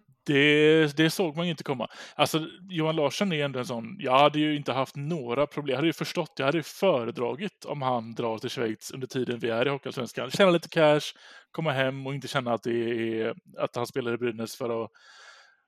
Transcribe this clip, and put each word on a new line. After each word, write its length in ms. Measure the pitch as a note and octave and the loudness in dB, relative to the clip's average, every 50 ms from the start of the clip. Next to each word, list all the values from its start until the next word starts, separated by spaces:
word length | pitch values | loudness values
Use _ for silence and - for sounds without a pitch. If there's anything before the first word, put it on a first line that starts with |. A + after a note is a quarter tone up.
| _ _ _ _ - | _ _ _ _ -2
Det, 680 | - D3 C#3 C#3+ D3+ D3 D3+ D3+ D#3 D#3+ D#3+ D#3+ D3 C#3 | 2 4 6 6 6 6 6 6 6 6 6 4 4 4
det 140 | D3 D#3 D#3+ | 4 2 4
såg 260 | - - G3 D#3+ C#3+ | 2 0 -2 -2 -2
man 100 | E3 F3 | -2 -4
ju 40 | F3 | -4
inte 140 | D#3+ - - | -4 -4 -4
komma. 240 | - C#3 A#2+ A2 - - - - - - | -6 -4 -4 -6 -8 -10 -14 -18 -6 -2
Alltså, 300 | - D3 - - D#3 D#3 D#3 - - F3+ G3 | 0 2 2 2 0 -2 -4 -10 -14 -14 -8
Johan 260 | F#3 D#3+ D#3 D#3+ D#3 | -4 -2 0 0 2
Larsson 360 | D#3+ D3 C3+ - - G#3 G3 | 2 0 0 0 0 -2 -2
är 120 | E3 D3 C#3+ | 0 0 -2
ändå 140 | C#3 C3 B2+ | -2 -4 -4
en 80 | B2 | -6
sån, 300 | - B2 A#2 A2+ A#2 - - | -6 -6 -8 -8 -10 -10 -6
jag 200 | C3 B2+ B2+ C3+ | 0 4 6 8
hade 200 | D3 D3 D3 D3+ | 8 8 6 4
ju 160 | D3+ D3+ D3+ | 0 0 0
inte 160 | D3 C#3 - | -2 -2 -2
haft 240 | A#2+ C3 C3 - - | -2 -2 -2 -2 -4
några 500 | C#3+ C#3+ D3+ F3 D#3 B2 A#2+ A#2+ C3+ D3 | -8 -6 -6 -6 -6 -4 -2 0 0 0
problem. 240 | - - D#3 D3 C#3+ | 0 -2 -6 -4 -2
Jag 60 | B2+ | -2
hade 100 | B2+ D3+ | 0 0
ju 60 | E3 | 0
förstått, 400 | D3 - E3+ - - F3+ D#3 - - | 0 -2 -4 -6 -4 -4 -6 -4 -4
jag 100 | - C3+ | -4 -2
hade 120 | C3+ C#3 E3 | -2 -2 -4
ju 40 | |
föredragit 1000 | C3 - - - G3 F#3+ D#3+ B2+ A#2 A2+ A#2 B2 B2 A#2 B2+ C3+ G#3+ F#3 - _ - | -4 -6 -4 0 2 4 4 2 0 -2 -4 -2 -2 -4 -4 -4 -8 -10 -10 _ -10
om 180 | - D3 D3 | -8 -6 -4
han 320 | C3 C3 B2+ A#2+ A2+ A#2 A2+ | -2 0 0 0 -2 -6 -6
drar 240 | - A#2+ A2+ A2 G#2+ | -4 -4 -4 -4 -4
till 120 | - A#2 | -6 -6
Schweiz 400 | - C#3 A#2+ A2+ A2 - - - | -4 -2 -2 -4 -4 -6 -10 -12
under 160 | - C3+ B2+ | -10 -10 -8
tiden 320 | - - C3 B2 A2+ B2 A#2 | -6 -4 -4 -2 -2 -4 -4
vi 120 | - A#2 | -4 -2
är 160 | A2+ A2+ B2+ | 0 0 0
i 40 | C#3 | 0
Hockeyallsvenskan. 600 | C#3+ C3+ - B2+ - - A#2 A2 - - A#2+ C3 | 0 -2 -6 -8 -8 -8 -8 -8 -8 -8 -8 -2
Tjäna 200 | - - G3+ F#3 | 2 4 6 6
lite 180 | F3 E3 - - | 6 4 0 -2
cash, 320 | - E3+ D#3 D3+ D3+ D3+ - - - _ - - - - - _ | 2 4 6 6 6 4 2 -4 -10 _ -18 -20 -20 -20 -20 _
komma 220 | - - D#3+ D#3 | -8 -4 -2 -2
hem 340 | C3 C3 C3 C3 C3+ C3+ C3 | 0 0 0 -2 -2 -4 -6
och 80 | C3+ C#3 | -6 -6
inte 140 | C#3 B2+ B2+ | -6 -6 -4
känna 240 | - C#3+ B2 A#2+ A#2 | -4 -2 -2 0 -2
att 80 | A2+ | -2
det 120 | - B2 A#2 A#2 A#2 A#2 A#2+ A2+ A2+ A2+ A2+ A2 | -2 -2 -2 0 0 -2 -2 -2 -2 -2 -2 -2
är, 140 | A2 A2+ - - - - - - | -2 -4 -6 -8 -12 -16 -8 -6
att 180 | C#3 - - | -6 -4 -4
han 100 | A#2+ A#2+ | -4 -6
spelar 280 | - - C3+ B2 A#2 A#2 | -4 -4 -4 -4 -2 -2
i 20 | |
Brynäs 400 | A2+ A#2+ A#2+ A2 A2+ A2+ A2 - | -2 -2 -4 -4 -4 -6 -8 -8
för 280 | - C3 A#2 A#2 A2+ A2+ | -6 -6 -4 -4 -4 -6
att 60 | G#2+ _ _ _ - - - - - - - - _ _ _ _ | -8 _ _ _ -20 -20 -20 -20 -20 -20 -20 -20 _ _ _ _